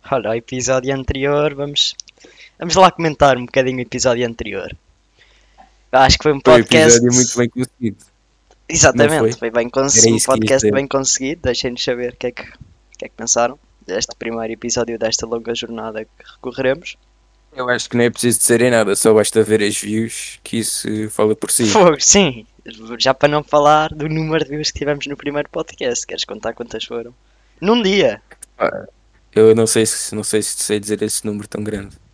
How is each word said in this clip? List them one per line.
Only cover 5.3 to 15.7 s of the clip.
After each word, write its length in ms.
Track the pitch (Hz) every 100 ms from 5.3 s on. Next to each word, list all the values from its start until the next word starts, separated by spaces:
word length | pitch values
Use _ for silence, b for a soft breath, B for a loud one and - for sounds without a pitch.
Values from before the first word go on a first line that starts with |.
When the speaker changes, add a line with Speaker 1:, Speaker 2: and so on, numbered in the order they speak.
| b b b b _ _
Speaker 1:
Acho 260 | 127 135 -
que 60 |
foi 80 | 151
um 60 | 139
Speaker 2:
Foi 100 | 127
um 40 | 123
Speaker 1:
podcast 340 | 107 160 156 120
Speaker 2:
episódio 160 | 120
muito 240 | 123 123 120
bem 120 | 120
conseguido. 560 | 123 127 _ 117 98 _ _ _ _ _ _ -
Speaker 1:
Exatamente, 420 | 160 143 127 147
Speaker 2:
Não 80 | 156
foi? 120 | 113
Speaker 1:
foi 180 | 117 117
bem 180 | 117 120
cons-, 280 | 135 135 117
Speaker 2:
Era 100 | 117
Speaker 1:
um 40 | 113
Speaker 2:
isso 100 | -
que 60 |
ia 40 | 127
Speaker 1:
podcast 280 | 110 135 107
Speaker 2:
dizer. 60 |
Speaker 1:
bem 140 | 135 139
conseguido. 540 | 139 131 - 135 170
Deixem-nos 400 | 127 120 131 123
saber 300 | - 120 123
o 20 | -
que 120 | 123
é 40 |
que, 100 | -
o 540 | - - - _ _ -
que 80 | -
é 40 |
que 60 | -
pensaram 440 | 113 117 120 120 _ _ -
deste 300 | 95 - -
primeiro 360 | 113 113 113
episódio 440 | 113 117 120 117 113
desta 280 | 110 - 113
longa 260 | 117 113
jornada 520 | 117 113